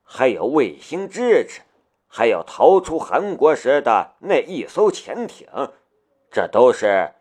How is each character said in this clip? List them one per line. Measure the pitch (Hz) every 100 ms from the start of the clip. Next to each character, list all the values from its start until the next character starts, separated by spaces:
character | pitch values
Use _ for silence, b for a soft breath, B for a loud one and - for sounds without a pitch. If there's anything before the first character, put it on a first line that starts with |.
| _
还 | - 131
有 | 90 104
卫 | 151 107 71
星 | - 170 196
支 | 202 247 175 -
持， | - _ _ _ _ _
还 | - 117
有 | 90
逃 | - - 143 190
出 | 185 160
韩 | - 139 202 185
国 | 151
时 | 147 123 143
的 | 123 104 82 _
那 | 190 160
一 | 135 175 -
艘 | 175 208
潜 | 185 - 233 226
艇， | - - - 131 - _ _ _ _ _
这 | - 85
都 | - 123
是 | - 107 98 82 _